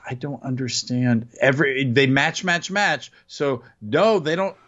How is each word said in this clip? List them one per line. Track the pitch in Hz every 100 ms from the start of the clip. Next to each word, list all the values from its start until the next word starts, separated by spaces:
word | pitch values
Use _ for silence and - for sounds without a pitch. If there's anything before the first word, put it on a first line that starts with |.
I | - 127
don't | 147 131
understand. | 139 127 127 - - 123 127 117 113 -
Every, | 131 135 143 131 135
they | 120 135
match, | 135 156 -
match, | 185 175 -
match. | 196 196 147 - _ -
So, | - 143 127 - -
no, | 107 139 214 208
they | 151 170
don't. | 190 -